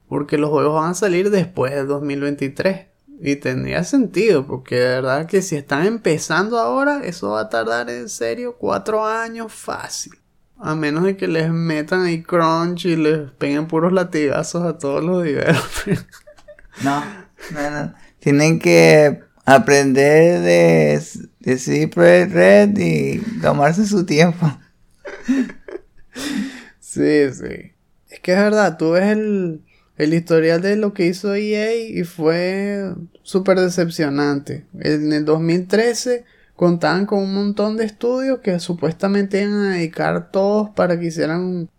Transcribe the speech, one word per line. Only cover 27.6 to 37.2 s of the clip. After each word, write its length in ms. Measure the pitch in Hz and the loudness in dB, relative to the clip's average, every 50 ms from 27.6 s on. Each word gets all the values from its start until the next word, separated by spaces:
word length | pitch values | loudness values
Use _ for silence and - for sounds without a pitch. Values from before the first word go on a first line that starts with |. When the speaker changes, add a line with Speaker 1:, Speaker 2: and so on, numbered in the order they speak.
| - - _ _ _ _ _ _ _ _ | -16 -20 _ _ _ _ _ _ _ _
Speaker 1:
Es 100 | - - | -20 -10
que 100 | - - | -4 0
es 60 | 180 190 | 2 2
verdad, 400 | 202 208 208 214 208 180 160 - | 2 2 2 2 2 0 0 0
tú 140 | 160 160 | 0 0
ves 180 | 170 180 190 208 | 2 2 2 2
el, 520 | 214 214 214 214 208 196 185 170 160 151 - _ _ _ _ _ _ - | 0 0 -2 -2 -2 -2 -2 -4 -6 -8 -12 _ _ _ _ _ _ -4
el 160 | 151 151 165 | 0 0 0
historial 460 | 170 165 - 170 160 160 160 170 170 | 0 0 2 2 2 4 2 2 0
de 140 | 180 196 202 | 0 0 0
lo 180 | 214 214 202 202 | 0 -2 -2 -2
que 120 | - 175 | 0 0
hizo 300 | 170 185 185 - 202 202 | 0 -2 -2 -4 -4 -4
E 200 | 202 214 214 214 | -2 -2 -2 -2
A 200 | 208 214 220 226 | -2 -2 -2 -4
y 280 | 233 226 220 - - 175 | -4 -6 -6 -6 -6 -6
fue 920 | 170 - - 156 156 165 170 180 180 190 196 196 202 202 202 196 185 170 170 165 175 _ _ | -6 -6 -2 -2 0 0 0 -2 -2 -2 -2 -4 -4 -4 -6 -6 -8 -8 -10 -14 -16 _ _
súper 380 | _ - - 190 185 196 190 185 | _ -4 -4 -2 2 2 2 2
decepcionante. 1080 | 185 180 180 185 175 170 165 - 160 143 139 143 147 147 143 139 139 - 120 - - _ - - | 2 2 0 0 -2 -2 -2 -2 -2 -2 0 0 0 0 -2 -2 -4 -8 -10 -12 -12 _ -14 -6
En 340 | - 147 151 151 151 151 151 | -4 -2 -2 0 0 0 0
el 100 | 151 151 | 0 0
dos 160 | 151 156 160 | 0 0 2
mil 280 | 165 165 170 180 180 180 | 2 0 0 0 0 0
trece 580 | 202 208 226 240 233 226 - 247 247 240 240 _ _ _ _ _ _ | 0 2 2 0 -2 -2 -4 -4 -4 -4 -6 _ _ _ _ _ _
contaban 500 | - 175 175 175 170 165 151 160 180 202 | 0 2 2 2 2 0 0 0 0 0
con 140 | 202 208 | 0 0
un 140 | 196 | -2